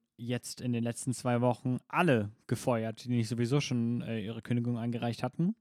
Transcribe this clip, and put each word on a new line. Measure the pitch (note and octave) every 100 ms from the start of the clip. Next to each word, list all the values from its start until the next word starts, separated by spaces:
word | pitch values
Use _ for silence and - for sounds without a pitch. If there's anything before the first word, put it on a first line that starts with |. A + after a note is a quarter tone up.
| - _
jetzt | A#2+ B2 - -
in | B2
den | A#2
letzten | A#2 A#2 -
zwei | A#2+ B2+ A#2+
Wochen | B2 A#2+ B2+ B2 -
alle | D3+ F3 B2 G#2 - -
gefeuert, | - - A#2 A2 A2+ B2
die |
nicht | A#2+ A2+
sowieso | A#2 A#2 D3
schon, | C#3 B2 A#2 A#2+
äh, | A#2 A2+
ihre | G2+ A2+
Kündigung | - B2 A#2+ A#2+
eingereicht | A#2 A#2 A#2+ A2+
hatten. | B2+ - E3+ A3+